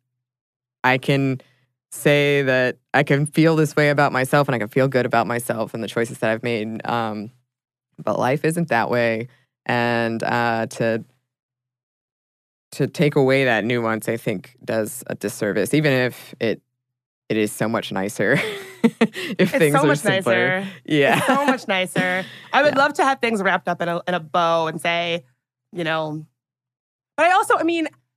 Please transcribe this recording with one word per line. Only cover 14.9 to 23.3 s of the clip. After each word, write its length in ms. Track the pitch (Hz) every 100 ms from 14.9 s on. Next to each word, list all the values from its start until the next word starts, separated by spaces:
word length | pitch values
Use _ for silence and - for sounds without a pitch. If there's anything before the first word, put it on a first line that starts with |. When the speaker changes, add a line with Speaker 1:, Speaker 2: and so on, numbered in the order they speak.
| - -
Speaker 1:
a 80 |
disservice, 580 | - 104 - 104 98 95
even 180 | 147 151
if 400 | 131 123 - - -
it, 220 | 113 92 _ _ _ _ _ _ -
it 60 | 110
is 160 | 107
so 160 | - 107
much 240 | 113 -
nicer 400 | 98 98 - 104
<laughs> 500 | 156 440 415 - -
if 560 | 233 - 220 - 349 208
Speaker 2:
It's 120 | 180
Speaker 1:
things 240 | 277 156 143
Speaker 2:
so 60 |
Speaker 1:
are 40 | -
Speaker 2:
much 100 | 147
Speaker 1:
simpler. 600 | 208 190 180 117 180 185
Speaker 2:
nicer. 100 | 196 190 -
Speaker 1:
Yeah. 320 | 151 135 156
Speaker 2:
It's 80 | -
so 180 | 269
much 240 | 285 254 -
nicer. 560 | 190 185 - 185 185 185 - -
I 80 | 247
would 100 | 294
Speaker 1:
Yeah. 40 | 277
Speaker 2:
love 160 | 285
to 100 | 285
have 160 | 277 269
things 220 | 233